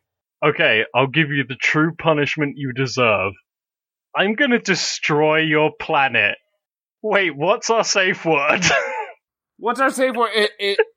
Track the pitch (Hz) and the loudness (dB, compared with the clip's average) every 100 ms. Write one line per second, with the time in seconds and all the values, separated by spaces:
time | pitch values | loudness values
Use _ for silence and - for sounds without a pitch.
0 | _ _ _ - 151 147 147 110 - 123 | _ _ _ -2 -2 2 2 2 2 0
1 | 135 143 147 143 127 123 - 156 160 160 | 0 2 0 0 -4 -4 -2 0 0 0
2 | 165 147 135 156 143 127 135 120 127 127 | 0 2 0 -2 -4 -4 -8 -4 -4 0
3 | 117 98 98 98 _ _ _ _ _ _ | 2 2 -2 -8 _ _ _ _ _ _
4 | _ 147 196 220 277 233 - 175 - - | _ -2 0 0 0 0 0 -2 -4 -6
5 | - 147 151 156 160 151 151 - - 147 | -2 0 2 2 2 2 0 -2 -4 0
6 | 135 117 101 - _ _ _ _ _ _ | 0 2 0 -2 _ _ _ _ _ _
7 | 214 196 180 139 170 233 220 226 - 202 | -2 0 0 -2 0 0 0 0 0 0
8 | 185 160 165 147 - 196 170 - - 466 | 0 0 0 0 2 0 2 0 -2 -8
9 | 427 - _ _ _ - 220 240 269 254 | -12 -16 _ _ _ -8 -4 0 0 2
10 | 262 240 220 214 208 - 202 202 214 | 0 0 0 0 -2 -2 -2 0 -2